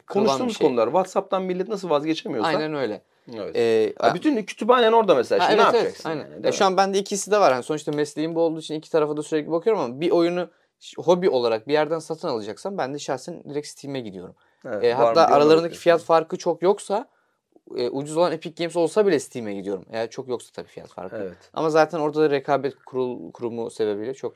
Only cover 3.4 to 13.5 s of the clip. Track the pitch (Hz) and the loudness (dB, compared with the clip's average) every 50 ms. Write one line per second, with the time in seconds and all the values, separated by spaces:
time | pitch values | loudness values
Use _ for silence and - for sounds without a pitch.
3.4 | 95 87 - 120 117 117 113 110 110 101 - - - 117 - 180 180 311 285 226 | -10 -4 -2 0 2 4 4 4 2 2 0 2 2 2 2 2 0 0 0 0
4.4 | - - - - 226 214 247 254 233 220 226 233 220 190 160 131 110 - 110 - | -2 -6 -10 -2 2 4 4 4 6 4 4 4 4 4 4 2 2 2 2 2
5.4 | 180 - 214 214 233 185 127 226 190 95 - - - 151 160 143 - 71 76 87 | 4 4 4 4 4 4 4 2 2 0 -4 -8 -8 -8 -8 -8 -10 -12 -12 -4
6.4 | - - 127 - 202 190 190 185 196 196 196 196 196 - 208 190 - 185 202 208 | -2 -2 2 4 2 4 4 2 2 2 0 -2 -2 -2 -4 -6 -2 0 2 4
7.4 | 190 151 127 127 117 - 156 151 - 160 151 147 151 147 - 156 156 165 170 165 | 6 4 4 2 0 -4 -6 -4 -4 -4 -4 -2 -4 -4 -4 -4 -6 -4 0 0
8.4 | 165 160 160 160 156 - 156 156 156 - - 160 151 147 151 147 151 - 160 156 | 0 0 0 -4 -8 -10 -10 -10 -6 -2 0 0 0 0 -2 -6 -4 -4 -4 -4
9.4 | 147 156 160 170 165 226 220 190 147 117 123 135 165 - 156 170 170 175 175 180 | -2 -2 -4 0 0 0 0 0 0 -4 -4 -4 -2 0 2 2 2 2 0 -2
10.4 | 175 - _ _ _ _ _ _ - - - - - 156 180 180 180 175 131 127 | -6 -6 _ _ _ _ _ _ -20 -16 -14 -2 2 2 2 4 4 2 2 2
11.4 | 120 117 110 110 113 135 147 151 151 147 165 160 156 - 160 156 - 165 127 113 | 2 0 0 0 0 0 0 0 2 0 -2 -6 -6 -8 -10 -6 -6 -4 -4 -4
12.4 | 101 107 101 - - 190 202 185 139 127 143 147 - - 139 135 - 175 175 - | -6 -8 -10 -10 -10 -8 -6 -4 -6 -6 -6 -8 -6 -6 -6 -6 -8 -12 -14 -14
13.4 | - 143 | -14 -10